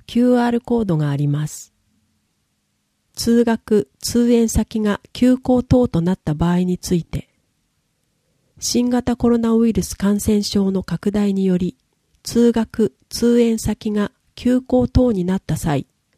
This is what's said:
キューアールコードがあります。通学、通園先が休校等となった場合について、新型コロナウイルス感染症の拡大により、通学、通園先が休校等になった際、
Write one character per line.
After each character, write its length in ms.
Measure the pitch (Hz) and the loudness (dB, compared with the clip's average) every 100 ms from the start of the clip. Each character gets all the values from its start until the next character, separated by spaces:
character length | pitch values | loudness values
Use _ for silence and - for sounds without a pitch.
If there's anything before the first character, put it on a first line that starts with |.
| - | -6
キ 140 | 233 | 0
ュ 160 | 247 247 | 2 2
ー 80 | 240 | 2
ア 20 | |
ー 40 | |
ル 100 | 233 | -2
コ 200 | - 240 | -2 -2
ー 40 | 202 | 0
ド 120 | 156 | -2
が 140 | 147 | -2
あ 40 | 143 | -2
り 120 | 147 | -2
ま 180 | 143 151 | -2 -4
す。 260 | - - _ _ _ _ _ _ _ _ _ _ _ _ _ _ | -10 -20 _ _ _ _ _ _ _ _ _ _ _ _ _ _
通 300 | - - 233 | -8 0 2
学、 480 | 233 226 - 214 - _ | 2 0 0 0 0 _
通 320 | - 240 240 | -4 0 2
園 180 | 233 226 | 2 2
先 300 | - 214 220 | 0 -2 -2
が 220 | 208 196 - | -2 -4 -6
休 240 | - 247 254 | 0 2 2
校 240 | - 254 | 0 0
等 260 | 240 254 247 | 2 2 2
と 140 | 165 | 0
な 120 | 170 | -2
っ 40 | 190 | -2
た 160 | - | -4
場 200 | 151 170 | -2 0
合 60 | 175 | 0
に 180 | 180 180 | 0 -4
つ 160 | - 180 | -2 -4
い 80 | |
て、 260 | - - - _ _ _ _ _ _ _ _ _ _ _ _ - - | -4 -10 -12 _ _ _ _ _ _ _ _ _ _ _ _ -12 -6
新 240 | 233 247 | -2 0
型 280 | 247 247 240 | -2 -2 0
コ 100 | 240 | 0
ロ 100 | 233 | 0
ナ 140 | 226 | 2
ウ 140 | 226 233 | 2 2
イ 60 | |
ル 100 | 208 | 0
ス 140 | 180 - | -4 -2
感 240 | 196 208 | -2 0
染 200 | - 208 | 0 0
症 300 | 202 202 190 | 0 -2 0
の 120 | 190 | -2
拡 280 | - 170 208 | -4 -6 -4
大 220 | 208 202 | -2 0
に 120 | 196 190 | 0 0
よ 120 | 180 | 0
り、 180 | 180 - _ _ _ _ | -2 -8 _ _ _ _
通 300 | - 233 240 | -4 2 2
学、 420 | 226 220 - 214 _ _ | 2 -2 -2 -2 _ _
通 320 | - 240 240 | -2 2 2
園 180 | 233 220 | 2 0
先 320 | - 214 220 | -4 -6 -4
が 220 | 208 208 _ _ - | -4 -4 _ _ -6
休 260 | 247 254 | -2 -2
校 260 | 254 254 247 | 0 0 2
等 240 | - 247 | 2 2
に 140 | 196 175 | 0 -2
な 120 | 190 | -2
っ 40 | |
た 160 | - 160 | -4 -4
際、 280 | 165 143 - _ _ | -2 -4 -6 _ _